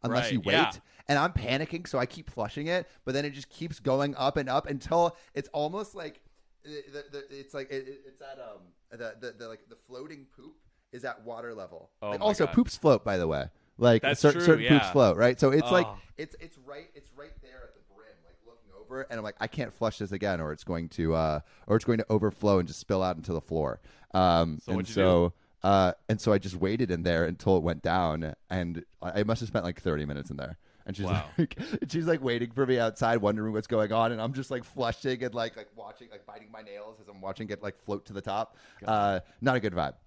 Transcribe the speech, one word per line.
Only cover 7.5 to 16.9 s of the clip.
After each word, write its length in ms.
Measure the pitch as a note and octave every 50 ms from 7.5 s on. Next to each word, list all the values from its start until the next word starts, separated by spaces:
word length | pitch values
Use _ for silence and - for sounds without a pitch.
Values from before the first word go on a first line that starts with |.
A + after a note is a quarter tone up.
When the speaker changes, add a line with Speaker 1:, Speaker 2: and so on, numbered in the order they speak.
| -
Speaker 1:
like, 180 | C#3+ C3+ C3+ C#3+
it, 160 | C3+ C3 C3
it, 120 | C#3 C#3 -
it's 160 | C3+ C3+ _ -
at, 160 | C3+ C3+ C3+
um, 220 | B2+ - - - F2+ F2+ E2 _ _ _ A#2
the, 240 | A#2 A#2+ A2+ G#2 A#2
the, 140 | B2 B2 G#2+
the, 120 | G#2 A#2+ A2+
like, 200 | A2+ G#2+ _ _
the 60 | A#2 _ _ _
floating 380 | B2 B2+ C#3 D#3 D#3+ C#3+ C3+ C3 _
poop 180 | - B2+ D#3 D#3 _ _ _ _ _ _ _ -
is 120 | B2 C3+
at 200 | C3 A#2 - A2
water 300 | A#2 A#2 A2+ A#2 A#2+ A#2
level. 360 | G#2+ F#2+ F2+ F2 D#2+ - _ _ _ -
Speaker 2:
Oh 80 | G#2
Speaker 1:
Like, 100 | G#2 -
Speaker 2:
my 60 | G#3
Speaker 1:
also, 200 | G#3+ G#3 - D#3+
Speaker 2:
God. 80 | - -
Speaker 1:
poops 220 | - - - -
float, 280 | - - D#3 C3 G#2+ -
by 120 | A2 G2+
the 100 | F#2 F2
way. 200 | D#2+ D#2 C#2+ C2+ - _ _ _ _ _ -
Like, 240 | A#2+ A#2+ A#2 A2+ -
Speaker 2:
That's 180 | C3+ C#3+ -
Speaker 1:
cer-, 100 | - D3
Speaker 2:
true, 120 | C#3+ F3 F3
Speaker 1:
certain 260 | F3 D#3+ A2+ A2 A#2+
poops 160 | D3 C#3+ -
Speaker 2:
yeah. 80 | F#2+ F2+
Speaker 1:
float, 240 | C#3 B2+ G#2 E2+
right? 240 | E2+ A2+ B2 B2+ -
So 100 | - C3+
it's 220 | C3 D#3 C#3+ A#2+ -
like, 160 | F3+ E3+ G#2+
Speaker 2:
Oh. 100 | G2+ F#2+ - - -
Speaker 1:
it's, 200 | - D#3 D#3 - -
it's 180 | E3 E3 _ D3
right, 280 | B2+ C3 C#3+ D3 E3 -